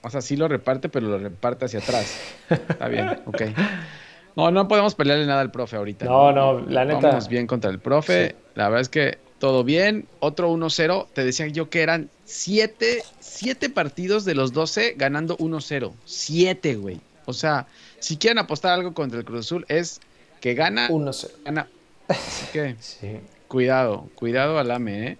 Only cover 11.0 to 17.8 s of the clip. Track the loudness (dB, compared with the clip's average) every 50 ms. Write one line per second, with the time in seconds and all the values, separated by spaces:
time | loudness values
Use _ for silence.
11 | -4 -6 -4 -2 -2 0 -2 -2 -6 -4 -4 -6 -6 -2 0 0 2 2 2 0
12 | -2 -8 _ _ _ -16 -10 -10 -4 0 0 0 0 0 -2 _ -2 0 0 -2
13 | -6 -12 -20 -20 -20 -18 -14 -8 -6 -6 -4 -4 -6 -4 -2 -2 -4 -2 -4 -6
14 | -2 0 0 0 0 0 0 0 0 0 0 -2 -2 0 0 0 0 0 0 -2
15 | -2 0 0 -2 -2 -4 -4 -2 -2 -4 -4 -6 -6 -6 -4 -4 -4 -6 -10 -16
16 | -18 -14 -10 -8 -6 -2 2 4 4 4 2 0 -2 -2 -2 -2 -6 -8 -10 -12
17 | _ _ _ _ -10 -10 -6 -2 0 0 0 0 -2 -8 -18 -20